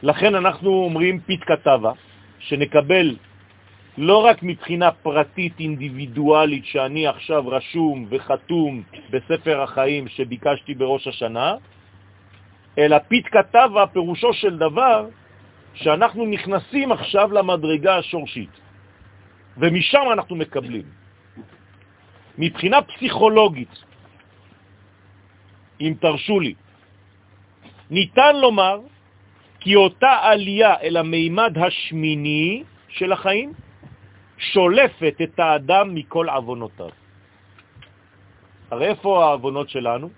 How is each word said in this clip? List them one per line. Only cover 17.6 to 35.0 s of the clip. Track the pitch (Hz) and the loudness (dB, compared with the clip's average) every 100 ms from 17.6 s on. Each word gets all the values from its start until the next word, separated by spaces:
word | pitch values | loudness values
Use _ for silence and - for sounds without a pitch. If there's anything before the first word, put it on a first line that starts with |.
| 156 156 160 185 | -2 0 0 0
השורשית, | - 170 147 - 92 - _ _ _ _ - _ _ _ _ - | -2 -8 -10 -12 -16 -18 _ _ _ _ -20 _ _ _ _ -2
ומשם | 160 175 160 285 269 | 0 0 2 2 2
אנחנו | 220 - 175 | -2 -4 -8
מקבלים. | 156 143 123 117 76 - _ _ _ - - _ _ _ _ _ _ _ _ - | -6 -6 -8 -12 -12 -20 _ _ _ -20 -20 _ _ _ _ _ _ _ _ -6
מבחינה | 165 165 180 262 | -6 -4 0 0
פסיכולוגית, | - - 254 - 220 220 214 147 123 - _ _ _ _ _ _ _ _ _ _ _ _ _ _ _ _ _ _ _ _ | 0 -8 -6 2 4 4 2 0 -14 -16 _ _ _ _ _ _ _ _ _ _ _ _ _ _ _ _ _ _ _ _
אם | 151 156 | -6 0
תרשו | 170 147 - 208 | 0 -2 -2 -2
לי, | 147 90 _ _ _ _ _ _ _ _ _ _ - _ _ | -2 -8 _ _ _ _ _ _ _ _ _ _ -20 _ _
ניתן | 170 190 - 277 285 | -2 0 4 6 6
לומר | 262 214 185 202 262 _ _ _ _ _ _ _ | 4 4 0 0 -8 _ _ _ _ _ _ _
כי | 185 202 | 2 6
אותה | 190 180 262 247 | 6 4 4 4
עלייה | 208 208 196 202 220 185 | 4 2 2 4 4 4
אל | 165 170 | 0 -2
המימד | 160 165 165 175 226 165 | -2 -2 -2 0 -2 0
השמיני | 180 - - 160 156 151 147 151 160 220 311 _ _ | -2 -2 -10 -6 -4 -4 -4 -2 -2 -4 -12 _ _
של | - 185 | -8 -4
החיים | 190 196 196 277 - - _ - - - _ _ _ | -2 0 -2 -4 -14 -20 _ -20 -20 -20 _ _ _
שולפת | - 202 180 208 269 - | -4 2 4 4 2 2